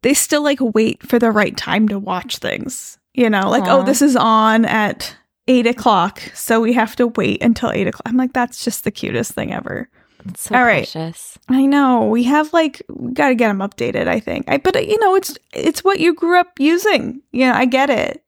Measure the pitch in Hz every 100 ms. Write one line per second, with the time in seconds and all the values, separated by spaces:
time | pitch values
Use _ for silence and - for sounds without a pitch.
0 | 247 285 - 294 294 285 254 220 220 -
1 | - 240 233 214 196 - - 196 214 202
2 | 196 180 233 - - - 269 - - -
3 | _ - 233 208 196 190 190 180 208 285
4 | 285 254 226 220 220 220 226 220 208 -
5 | - - _ _ - 254 233 240 240 196
6 | 180 - - - - 226 226 233 220 -
7 | 240 226 - - 233 226 240 - 196 -
8 | 226 247 254 254 240 - - - 214 -
9 | - 226 226 - - - - - - _
10 | _ _ 190 180 - 247 240 175 - -
11 | 160 - - - - 254 269 285 269 247
12 | 220 233 247 294 302 339 320 - - -
13 | 247 254 285 240 226 196 196 - 117 -
14 | - 214 - - - 277 370 - - 427
15 | 415 381 - - _ - 320 - 381 392
16 | 339 330 339 359 349 - 285 349 427 302
17 | - 254 _ 240 254 - 247 262 277 240
18 | 50 50